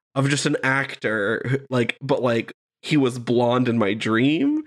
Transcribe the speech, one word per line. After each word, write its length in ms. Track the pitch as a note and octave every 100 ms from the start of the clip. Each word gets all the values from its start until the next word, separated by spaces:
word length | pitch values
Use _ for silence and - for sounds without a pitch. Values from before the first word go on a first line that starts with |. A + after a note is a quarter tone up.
| _
of 140 | C3+ C#3
just 160 | C#3+ D3+
an 120 | C#3+
actor, 800 | C3 C3+ C3+ - A2+ G#2+ G2+ A2+ A#2+
who, 100 | C3+ C3+
like, 280 | B2+ A2+ -
but, 200 | C#3 B2
like, 300 | B2 A#2 A2+ - _ _
he 160 | - D#3
was 200 | C#3 C3
blonde 480 | A#2+ A#2+ A#2+ B2 B2
in 80 | A#2
my 160 | G2
dream, 680 | G#2+ G#2+ A2 C3+ D#3+ C#4+ D4+